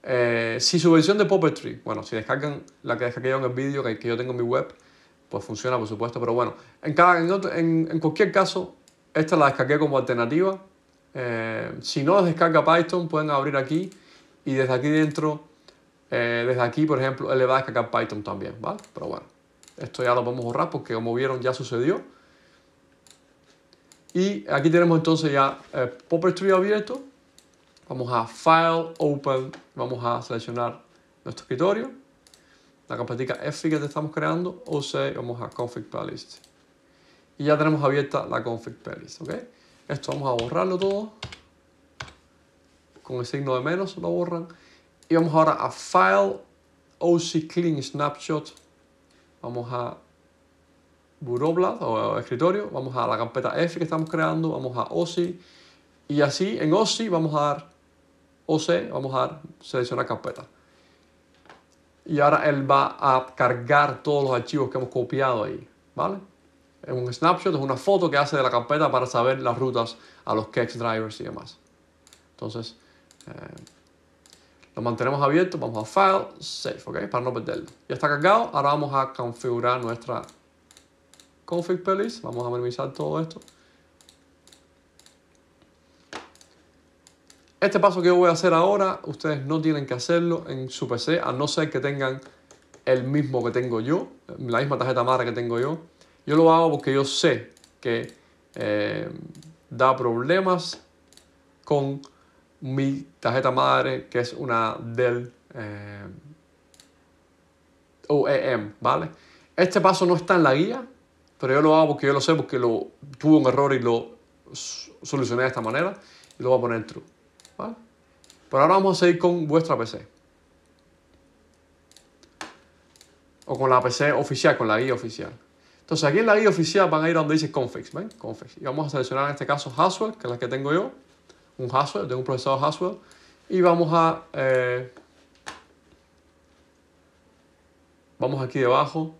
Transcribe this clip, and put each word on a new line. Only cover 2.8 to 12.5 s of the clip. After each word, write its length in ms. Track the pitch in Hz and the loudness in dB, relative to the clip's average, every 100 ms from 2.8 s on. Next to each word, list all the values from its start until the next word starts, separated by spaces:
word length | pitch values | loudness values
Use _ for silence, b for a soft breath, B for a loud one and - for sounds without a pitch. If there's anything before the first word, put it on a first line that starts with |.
la 140 | - 117 | -6 -4
que 60 | |
descargué 280 | 120 123 127 | -4 -2 -2
yo 80 | 131 | -2
en 40 | |
el 60 | 127 | -2
vídeo, 320 | 123 139 139 | -4 -4 -2
que, 160 | 120 107 | -4 -4
que 80 | 120 | -4
yo 80 | 117 | -4
tengo 160 | 127 | -4
en 60 | 123 | -4
mi 60 | |
web, 300 | 120 131 - - b b b b _ | 0 -2 -2 -14 b b b b _
pues 160 | - | -10
funciona, 340 | - 107 127 127 | -8 -6 -2 -2
por 120 | 107 | -4
supuesto. 280 | 104 117 127 | -6 -6 -4
Pero 120 | 120 | -2
bueno, 200 | 117 113 - B B | 0 -2 -6 B B
en 120 | 147 | -2
cada, 260 | 147 175 170 | 4 6 6
en 100 | 165 | 2
otro, 220 | 196 190 | -2 -2
en, 380 | - 165 165 160 | -2 2 2 0
en 80 | 160 | 0
cualquier 320 | 160 147 196 | -2 2 2
caso, 440 | 190 - 190 180 - _ _ _ | 4 0 -2 -8 -14 _ _ _
esta 220 | 156 156 175 | -2 2 4
la 120 | 143 | 4
descargué 300 | - 127 147 | 4 0 2
como 200 | 151 135 | 4 2
alternativa. 640 | 123 120 117 151 190 190 - _ _ _ _ 139 | 0 0 0 2 0 -2 -12 _ _ _ _ -8
Eh, 640 | 123 113 113 110 113 - | -4 -4 -4 -6 -8 -8
si 220 | - 156 | -6 -2
no 200 | 139 202 | 4 4
descarga 400 | 175 165 170 | 4 4 4